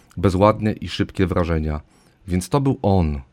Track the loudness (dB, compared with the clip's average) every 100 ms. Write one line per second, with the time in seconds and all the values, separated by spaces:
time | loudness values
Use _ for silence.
0 | _ -2 0 4 4 4 -2 -4 -8 -4
1 | -4 0 0 0 0 0 -2 -6 -10 _
2 | _ _ -4 -4 0 0 0 0 2 2
3 | 2 -2 -8